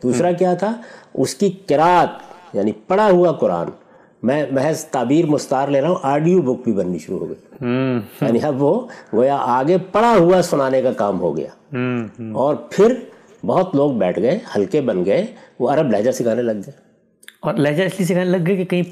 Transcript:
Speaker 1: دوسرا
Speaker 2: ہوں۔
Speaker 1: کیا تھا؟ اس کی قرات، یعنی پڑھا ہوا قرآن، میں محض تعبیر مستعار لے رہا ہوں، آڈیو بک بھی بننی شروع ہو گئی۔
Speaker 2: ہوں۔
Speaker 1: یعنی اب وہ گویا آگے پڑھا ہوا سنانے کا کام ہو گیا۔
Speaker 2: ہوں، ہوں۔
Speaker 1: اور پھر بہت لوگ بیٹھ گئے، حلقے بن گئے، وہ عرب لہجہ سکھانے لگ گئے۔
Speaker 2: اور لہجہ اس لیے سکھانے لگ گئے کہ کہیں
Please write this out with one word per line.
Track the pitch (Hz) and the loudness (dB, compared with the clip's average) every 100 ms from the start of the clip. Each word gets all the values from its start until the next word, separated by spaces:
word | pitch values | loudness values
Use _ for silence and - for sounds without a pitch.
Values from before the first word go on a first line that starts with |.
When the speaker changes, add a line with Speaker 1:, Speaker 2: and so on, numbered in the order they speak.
Speaker 1:
دوسرا | 127 120 175 | -2 0 0
Speaker 2:
ہوں۔ | 175 | 0
Speaker 1:
کیا | 180 | 0
تھا؟ | 175 202 233 - - - | 0 -2 -6 -12 -20 -14
اس | - - - | -4 -4 0
کی | 202 185 - | -2 -2 -2
قرات، | 143 165 175 147 - - - - 104 | 2 4 4 2 -2 -18 -20 -10 -4
یعنی | 107 107 - | -2 -4 -2
پڑھا | 190 214 | 0 4
ہوا | 180 175 | 4 4
قرآن، | 147 107 85 80 - _ - _ _ | 2 0 0 -4 -10 _ -20 _ _
میں | 113 147 139 | -2 -2 -2
محض | 135 147 156 - | -2 -2 -2 -4
تعبیر | 139 120 151 165 | -4 0 2 2
مستعار | 143 - 185 143 | 0 0 -2 0
لے | 139 | 0
رہا | 151 | 0
ہوں، | 180 | 0
آڈیو | 135 143 160 185 | 0 0 2 2
بک | 131 123 | 2 -2
بھی | 117 | -2
بننی | 98 90 85 | -2 -2 -6
شروع | - 90 | -8 -8
ہو | 82 | -8
گئی۔ | - - - 123 | -12 -16 -10 -4
Speaker 2:
ہوں۔ | 127 131 120 107 - | -2 -2 -4 -6 -6
Speaker 1:
یعنی | 113 117 | -2 0
اب | 151 131 | 0 0
وہ | 143 214 240 - - | 0 0 -2 -16 -6
گویا | 113 127 139 | 0 2 2
آگے | 127 123 139 185 180 | 0 0 2 0 0
پڑھا | 208 233 220 | 0 4 4
ہوا | 170 185 | 6 4
سنانے | 175 143 135 131 | 4 0 2 2
کا | 127 | 0
کام | 117 101 92 | 0 -2 0
ہو | 87 76 | -2 -4
گیا۔ | 67 - - | -8 -12 -10
Speaker 2:
ہوں، | 131 123 123 110 - | -6 -4 -4 -6 -12
ہوں۔ | 113 | -10
Speaker 1:
اور | 120 139 143 - | -4 -2 -2 -6
پھر | - 220 254 - - - - 92 | 2 2 2 -6 -20 -20 -12 -2
بہت | 156 185 139 | 0 0 2
لوگ | 147 | 0
بیٹھ | 120 90 87 | 2 0 0
گئے، | 113 185 - - | 0 -2 -4 -4
حلقے | 95 151 | -2 0
بن | 127 95 90 | -2 -2 0
گئے، | 127 220 - - - | 0 -2 -8 -20 -6
وہ | 123 | -2
عرب | 143 151 | 0 0
لہجہ | 104 117 | 0 0
سکھانے | 120 117 113 | 0 -2 -2
لگ | 120 | -2
گئے۔ | 107 95 - _ _ _ _ - _ | -4 -8 -18 _ _ _ _ -20 _
Speaker 2:
اور | - | -6
لہجہ | 131 147 147 | 0 0 0
اس | 190 180 | -2 -2
لیے | 175 | -2
سکھانے | 180 180 | 0 0
لگ | 180 165 | 0 0
گئے | 196 | -2
کہ | 185 | 0
کہیں | 180 175 | -2 -2